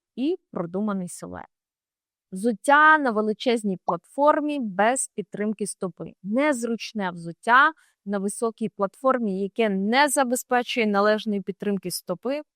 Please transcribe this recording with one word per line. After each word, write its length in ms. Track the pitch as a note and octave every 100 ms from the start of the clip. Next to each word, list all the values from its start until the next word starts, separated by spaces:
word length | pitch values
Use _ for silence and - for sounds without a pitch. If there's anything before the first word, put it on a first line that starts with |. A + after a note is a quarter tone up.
| _ -
і 200 | C#4 F#4 _
продуманий 580 | - E3+ F#3+ G#3+ F#3+ F3+
силует. 380 | - F3+ F3+ - _ _ _ _ _ _ _ _
Взуття 640 | F#3 A3+ G#3 - C#4+ D#4 D#4
на 120 | C4+
величезній 680 | G#3+ G#3+ G#3+ B3+ A3+ G#3 F#3
платформі 720 | - E3+ - - D4 D4+ D4 D4
без 500 | A3 F3+ G#3+ C4 -
підтримки 520 | - F#3+ - G#3+ G#3+ G3+
стопи. 460 | - F#3 - E3 -
Незручне 880 | F#3 A#3 D4+ B3 A#3 A3+ - G#3+ F#3
взуття 640 | F3 E3+ E3 - B3 D4+ D#4 _ _
на 140 | G3 G3+
високій 500 | G3 - A3+ - G#3+
платформі, 760 | - G3 - C4 C4 A3 F#3+
яке 260 | G3 - A3
не 400 | F#3+ G3+ B3 D4
забезпечує 800 | C4+ B3 B3 - B3 A#3+ B3+ G#3+
належної 540 | G3+ G#3 G#3+ A3 G3+
підтримки 500 | F#3+ F#3 G#3 G3 F3+
стопи, 520 | - - F3+ A#3+ D4 -